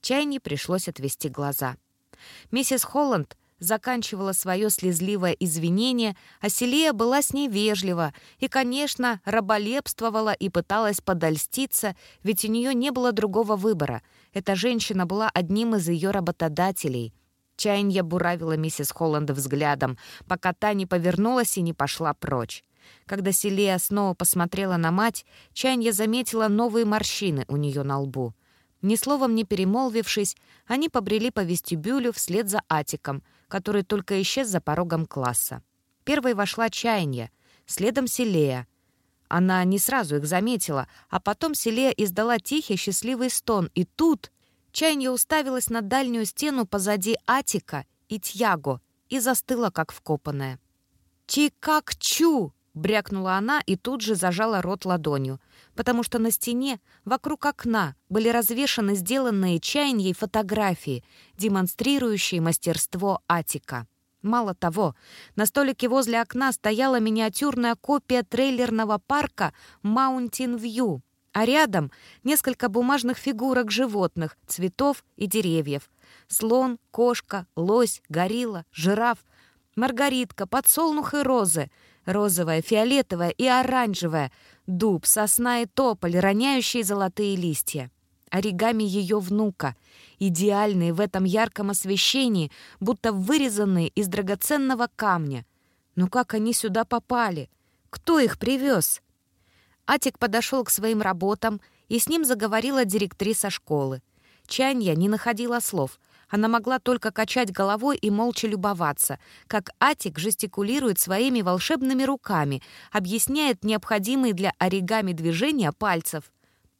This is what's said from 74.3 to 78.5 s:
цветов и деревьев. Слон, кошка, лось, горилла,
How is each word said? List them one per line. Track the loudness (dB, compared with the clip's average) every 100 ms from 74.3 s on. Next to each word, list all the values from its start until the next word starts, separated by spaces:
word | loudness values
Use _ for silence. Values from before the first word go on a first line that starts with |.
| -8 -12
цветов | -4 -4 0 0 0 _ -6
и | -2
деревьев. | 0 2 0 0 -6 -8 _ _ -20 _
Слон, | -2 2 4 4 -2 _
кошка, | 2 2 2 -4 -10 -8 -4
лось, | 2 4 2 0 _
горилла, | -2 0 -2 -4